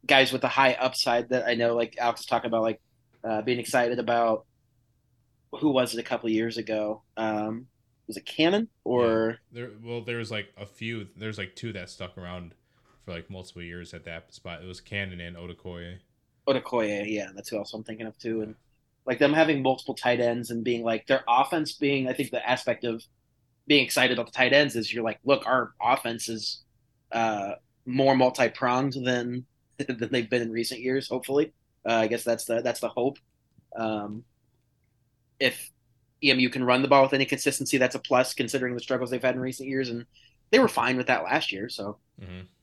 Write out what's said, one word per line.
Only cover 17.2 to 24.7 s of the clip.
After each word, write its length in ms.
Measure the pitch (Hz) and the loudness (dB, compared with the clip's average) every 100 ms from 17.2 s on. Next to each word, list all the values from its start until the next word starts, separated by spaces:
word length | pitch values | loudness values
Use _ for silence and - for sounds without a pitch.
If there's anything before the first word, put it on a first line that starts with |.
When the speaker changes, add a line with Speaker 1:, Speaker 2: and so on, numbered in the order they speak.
| 95 95 | -8 -12
Speaker 1:
that's 140 | - | -8
who 80 | 107 | -8
else 160 | 101 | -8
I'm 100 | 110 | -12
thinking 240 | 110 110 113 | -12 -12 -14
of 100 | - | -10
too. 240 | 117 113 | -6 -4
And, 140 | 107 107 _ _ _ _ - | -6 -10 _ _ _ _ -6
like, 140 | 123 | 4
them 140 | 143 | 6
having 280 | 156 160 143 | 6 4 4
multiple 320 | 131 131 - | 2 0 -4
tight 260 | 127 127 123 | -2 0 2
ends 300 | 120 117 117 | 2 0 -4
and 140 | 117 | -4
being, 200 | 113 120 | -2 0
like, 220 | 117 113 - | 0 -2 2
their 160 | 131 - | 0 4
offense 460 | 120 135 165 147 | 2 4 0 -2
being, 340 | - 143 139 127 | -2 0 0 0
I 60 | |
think 180 | 127 135 | -2 -2
the 160 | 120 117 | -4 -2
aspect 380 | 123 - 113 120 | -2 0 -2 -4
of 180 | 113 - _ _ _ _ _ - | -4 -10 _ _ _ _ _ 4
being 160 | 147 | 4
excited 340 | 127 - 127 123 | 4 2 2 2
about 80 | 117 | -2
the 60 | |
tight 200 | - 127 | 2 6
ends 240 | 139 147 | 6 4